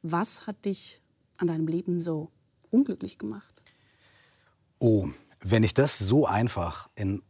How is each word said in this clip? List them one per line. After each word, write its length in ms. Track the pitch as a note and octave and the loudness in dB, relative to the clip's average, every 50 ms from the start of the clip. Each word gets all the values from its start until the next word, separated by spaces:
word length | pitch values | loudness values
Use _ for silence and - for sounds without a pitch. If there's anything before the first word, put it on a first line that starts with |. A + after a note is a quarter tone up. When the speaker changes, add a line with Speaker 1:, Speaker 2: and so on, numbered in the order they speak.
Speaker 1:
Mhm. 100 | - E3 | -6 -2
Speaker 2:
Was 360 | D#3+ E3+ A3 - - - - - | -2 -2 0 0 -2 -4 -6 -10
hat 180 | G3+ _ - | -12 _ -6
dich 360 | G3+ F#3+ - - - - - _ _ _ _ _ _ _ - | -6 -4 -4 -4 -6 -6 -8 _ _ _ _ _ _ _ -4
an 80 | F3+ E3+ | -2 -2
deinem 200 | E3 D#3+ D#3+ D#3 | 0 -2 -2 -2
Leben 320 | D#3+ F3 F3+ - F3 F3 | -2 -4 -2 -2 -4 -4
so 320 | E3 F3 D#3+ D3+ D#3 - _ _ _ _ _ _ _ _ | -2 -4 -4 -6 -6 -10 _ _ _ _ _ _ _ _
unglücklich 480 | - A#3 C#4 C4+ G3 - - - - _ | 2 2 2 2 -2 -8 -8 -12 -12 _
gemacht? 340 | - G#3+ A3 G3+ - _ - - _ _ _ _ _ _ _ _ _ _ _ _ _ _ _ _ _ _ _ _ _ _ _ _ | -10 -10 -10 -10 -14 _ -20 -20 _ _ _ _ _ _ _ _ _ _ _ _ _ _ _ _ _ _ _ _ _ _ _ _
Speaker 1:
Oh, 280 | - A#2 A2 G#2 F#2 - - - - _ - _ | 4 4 4 4 2 -2 -10 -12 -20 _ -20 _
wenn 220 | - G2 A2 A2+ A2 | -2 2 4 4 4
ich 100 | G#2+ - | 4 4
das 240 | - C#3 D3 - - | 4 4 4 4 2
so 260 | G2+ F#2+ A#2 D3 D3 | 2 4 4 4 4
einfach 640 | - - G#2 A#2 A#2+ - G2 E2+ E2+ - - - - _ | 4 2 0 0 0 -2 -4 -6 -6 -8 -12 -16 -18 _
in 260 | - G#2 F#2+ G2 G2 - _ | -6 -4 -4 -4 -4 -8 _